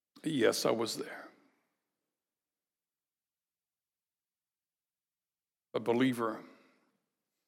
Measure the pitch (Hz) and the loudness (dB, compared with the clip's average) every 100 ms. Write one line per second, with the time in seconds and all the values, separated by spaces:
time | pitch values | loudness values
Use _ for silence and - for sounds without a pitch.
0 | _ - 156 147 107 107 147 117 113 - | _ -10 -4 2 2 4 0 0 -2 -6
1 | - - - - _ _ _ _ _ _ | -10 -12 -16 -20 _ _ _ _ _ _
2 | _ _ _ _ _ _ _ _ _ _ | _ _ _ _ _ _ _ _ _ _
3 | _ _ _ _ _ _ _ _ _ _ | _ _ _ _ _ _ _ _ _ _
4 | _ _ _ _ _ _ _ _ _ _ | _ _ _ _ _ _ _ _ _ _
5 | _ _ _ _ _ _ _ 123 113 120 | _ _ _ _ _ _ _ -4 2 4
6 | 131 120 113 110 - - _ _ _ _ | 4 2 -2 -4 -12 -20 _ _ _ _
7 | _ _ _ _ | _ _ _ _